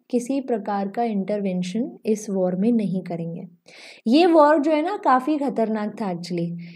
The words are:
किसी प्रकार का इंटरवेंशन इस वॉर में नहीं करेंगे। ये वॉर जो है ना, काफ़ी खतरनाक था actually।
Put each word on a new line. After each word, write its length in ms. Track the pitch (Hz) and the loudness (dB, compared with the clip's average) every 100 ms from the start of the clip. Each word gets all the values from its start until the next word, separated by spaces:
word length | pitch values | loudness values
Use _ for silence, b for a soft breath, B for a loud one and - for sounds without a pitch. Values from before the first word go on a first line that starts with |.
| - | -4
किसी 300 | 247 240 277 | -4 -2 -4
प्रकार 480 | 262 226 202 202 196 | -2 -4 -2 -4 -4
का 140 | 220 | -2
इंटरवेंशन 960 | 233 202 185 208 196 180 180 214 285 - - | -2 -2 -2 -2 -2 -2 -4 -4 -6 -6 -4
इस 240 | 214 214 | -2 -2
वॉर 260 | 190 180 180 | -2 0 0
में 160 | 220 | 2
नहीं 300 | 233 190 185 | 2 0 -4
करेंगे। 460 | 175 170 165 165 - _ _ B B B 226 | -4 -8 -6 -8 -14 _ _ B B B 2
ये 200 | 285 349 | 6 6
वॉर 320 | 330 294 320 | 8 8 6
जो 120 | 285 | 2
है 120 | 302 | 0
ना, 140 | 330 403 | 0 -2
काफ़ी 420 | 330 254 254 302 | 2 2 2 -2
खतरनाक 640 | 277 202 220 214 208 208 | -2 -2 -2 -2 -4 -6
था 120 | 208 | -6
actually। 460 | 175 170 175 170 170 B | -6 -6 -4 -4 -6 B